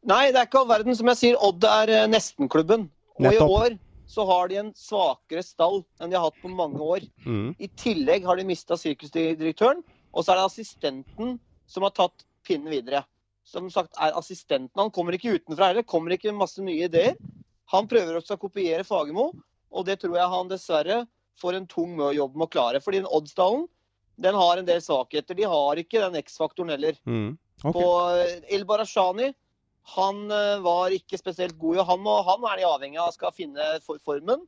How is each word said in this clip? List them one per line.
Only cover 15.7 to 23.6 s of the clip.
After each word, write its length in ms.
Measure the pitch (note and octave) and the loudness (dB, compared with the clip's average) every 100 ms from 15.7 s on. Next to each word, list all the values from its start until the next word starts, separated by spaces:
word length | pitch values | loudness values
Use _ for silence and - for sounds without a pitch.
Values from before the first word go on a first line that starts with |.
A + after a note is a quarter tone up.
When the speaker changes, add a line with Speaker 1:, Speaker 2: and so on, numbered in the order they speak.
| G3 | 2
Speaker 1:
kommer 260 | A#3 E3+ E3 F#3 | -2 -4 -2 -4
ikke 140 | G#3+ | -4
med 80 | G#3 | -4
masse 160 | F#3+ - | -4 -4
nye 280 | G3 D#3+ F3 | -6 -4 0
ideer. 240 | E3 F#3 F4+ - - - _ _ | 2 0 -2 -16 -20 -20 _ _
Han 160 | F#3+ G#3 | -2 2
prøver 300 | A#3 E3+ E3 | 0 0 -6
også 180 | - G3+ | -6 -10
å 40 | |
kopiere 420 | G3 G3+ F3 E3 | -8 -4 -2 -2
Fagermo, 460 | F#3+ F#3+ D3 E3+ C#4+ - _ _ _ | -2 -2 -2 -2 -4 -4 _ _ _
og 140 | - F#3 | -8 -6
det 140 | G3 | -4
tror 160 | F3+ F3 | -4 0
jeg 120 | F3+ | 0
han 160 | F3+ F#3 | -2 -6
dessverre 580 | F#3 - D#3+ D3+ A3+ A#3+ _ _ _ | -8 -2 -2 0 -2 -4 _ _ _
får 160 | F3+ F#3 | -6 -6
en 100 | F#3 | -6
tung 260 | - E3+ E3+ | -6 -6 -2
mø-, 140 | C#3+ D3 | -2 0
jobb 200 | C#3 C#3 | -2 -2
med 120 | D#3+ | -2
å 40 | |
klare, 300 | D#3 A#2+ C3 | 0 0 0
fordi 220 | - G3 | -2 -4
den 20 | F#3+ | 0
Oddsdalen, 560 | D#3 D3+ - F#3 B3 | -2 -2 0 2 2